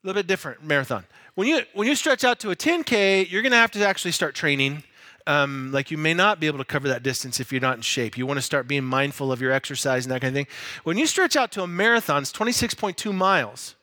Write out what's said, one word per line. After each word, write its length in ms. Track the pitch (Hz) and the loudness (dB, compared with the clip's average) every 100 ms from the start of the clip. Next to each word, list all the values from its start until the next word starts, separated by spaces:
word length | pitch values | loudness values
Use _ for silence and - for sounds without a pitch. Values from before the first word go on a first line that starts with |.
a 40 | 185 | -4
little 120 | 190 | -4
bit 80 | 180 | -2
different 360 | 185 151 120 | -2 -4 -12
marathon. 420 | 151 143 131 113 92 - - | 0 2 2 -4 -6 -20 -14
When 140 | - 220 | -2 2
you, 180 | 320 - | 2 0
when 140 | 196 220 | -2 0
you 80 | 285 | 2
stretch 280 | 320 254 | 2 2
out 160 | 254 240 | 2 2
to 100 | 214 | -2
a 60 | 180 | -2
ten 280 | 294 349 | 0 0
K, 420 | 302 220 196 196 185 | 2 2 4 4 2
you're 160 | 185 | 0
gonna 140 | 254 240 | 4 4
have 160 | 233 | 4
to 160 | 208 202 | 4 2
actually 240 | 190 180 | 2 -2
start 240 | 165 156 139 | -2 -2 0
training. 480 | 160 139 135 147 - _ - - - | 0 2 0 -2 -14 _ -20 -14 0
Um, 440 | 147 139 139 131 | 2 2 -2 -2
like, 200 | 139 139 | -2 -2
you 60 | 156 | -2
may 160 | 156 | 0
not 260 | 170 196 190 | 4 2 2
be 80 | 156 | -2
able 100 | 143 | -2
to 80 | 135 | -4
cover 220 | 147 135 | -2 -2
that 160 | 120 | -2
distance 360 | 127 127 131 117 | -2 -4 -6 -6
if 120 | 127 | -4
you're 100 | 131 | 0
not 140 | 131 123 | 0 0
in 60 | |
shape. 360 | 117 - 117 123 | -4 -2 -4 -4
You 80 | 127 | -4
wanna 160 | 143 | -2
start 260 | 127 143 123 | 0 -2 -2
being 160 | 143 | -4
mindful 480 | 131 131 139 - 139 | 0 0 0 -2 -4
of 80 | 127 | -2
your 100 | 131 | 0
exercise 540 | 135 - 135 143 127 127 | 0 -2 -6 -2 -2 -2
and 60 | |
that 100 | 127 | -4
kind 140 | 131 135 | -2 -2
of 0 | |
thing. 120 | 139 - - - | -6 -10 -14 -10
When 140 | - 180 | -4 0
you 80 | - | 0
stretch 300 | - 370 294 | 2 2 2
out 160 | 240 | 0
to 100 | - | -4
a 60 | 180 | -6
marathon, 560 | 175 214 233 226 143 | 2 4 4 2 0
it's 80 | 135 | 0
twenty-six 420 | - 220 247 233 | -4 -2 0 -2
point 240 | - 208 175 | -2 -4 -4
two 160 | 214 | -4
miles 640 | 190 190 185 113 117 - - | 0 4 2 0 -8 -16 -18